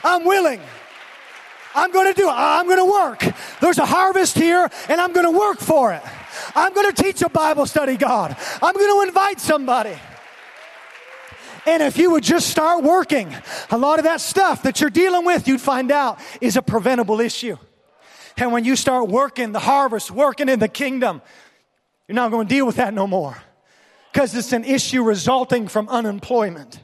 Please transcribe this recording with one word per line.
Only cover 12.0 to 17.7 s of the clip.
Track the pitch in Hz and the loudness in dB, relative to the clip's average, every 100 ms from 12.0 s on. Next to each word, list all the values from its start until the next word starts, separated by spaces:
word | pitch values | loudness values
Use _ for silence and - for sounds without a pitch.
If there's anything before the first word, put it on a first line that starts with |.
| 349 | 4
would | 320 | 4
just | 220 339 - | 2 0 0
start | - 311 349 | 0 2 2
working, | 285 370 330 285 175 127 - - - | 4 2 2 -2 -2 -12 -14 -14 -4
a | 233 | 0
lot | 277 320 | 2 2
of | |
that | 311 330 | 2 -2
stuff | - 370 370 277 | -2 2 2 2
that | 269 - | -2 0
you're | 302 | 0
dealing | 262 370 359 | 2 2 2
with, | 339 330 - | 2 0 0
you'd | 262 | 0
find | 277 254 254 | 0 -2 0
out | 285 269 196 - - | 0 0 -6 -16 -6
is | 247 208 | -2 0
a | |
preventable | - 220 196 247 202 220 | 0 -2 0 0 0 0
issue. | 233 - 240 156 _ | -2 -4 -10 -10 _